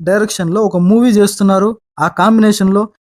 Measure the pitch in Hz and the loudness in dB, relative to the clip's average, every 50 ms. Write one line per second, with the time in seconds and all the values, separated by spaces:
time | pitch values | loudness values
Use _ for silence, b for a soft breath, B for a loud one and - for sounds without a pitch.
0 | 165 175 196 214 214 208 - - 175 165 175 220 220 196 180 175 175 185 214 233 | -4 -2 -2 -2 -2 -4 -6 -6 -6 -4 -2 -2 -2 -2 -2 0 0 2 2 2
1 | 247 247 208 208 202 196 - - 202 196 196 190 196 220 220 - _ _ _ - | 2 2 2 2 2 0 0 -2 0 0 2 0 0 -2 -4 -8 _ _ _ -6
2 | 151 175 - - 180 220 226 220 214 214 208 - 190 190 196 208 214 214 _ _ | -6 -4 -2 0 0 2 2 2 2 2 2 0 0 0 0 0 -2 -4 _ _